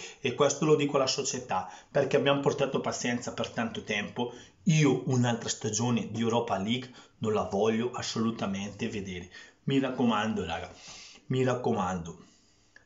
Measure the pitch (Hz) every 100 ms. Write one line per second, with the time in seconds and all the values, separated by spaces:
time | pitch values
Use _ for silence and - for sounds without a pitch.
0 | - - 127 117 139 139 156 147 143 139
1 | 131 - 131 127 - 95 - - - 147
2 | 127 139 135 143 139 - 135 127 120 -
3 | 127 120 117 - 113 - 113 110 95 104
4 | 101 - 120 - - _ - 156 143 123
5 | - 127 120 117 - - 110 107 120 117
6 | 92 110 117 117 113 98 101 123 127 -
7 | - _ 113 104 92 98 110 113 120 -
8 | - 117 113 113 104 98 101 98 113 107
9 | 95 90 90 - - _ - 135 135 -
10 | 120 107 110 101 87 85 85 - - -
11 | - - - 131 131 151 135 107 92 92
12 | 82 85 - _ _ _ _ _